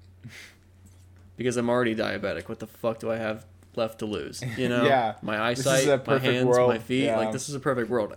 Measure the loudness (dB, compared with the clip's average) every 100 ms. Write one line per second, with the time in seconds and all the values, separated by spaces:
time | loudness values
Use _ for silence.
0 | -20 -20 -20 -20 -20 -20 -20 -20 -20 -20
1 | -20 -20 -16 -4 -2 0 2 2 2 0
2 | -2 -2 -4 -4 -8 -12 -12 -6 -4 -4
3 | -4 -4 -4 -6 -12 -20 -10 -4 -4 -4
4 | -6 -4 -6 -8 -8 -4 -2 2 4 4
5 | 2 -4 -4 -2 0 0 2 4 4 2
6 | 2 0 2 2 4 6 6 4 0 0
7 | 2 2 0 -4 -6 -4 -2 0 0 0
8 | -2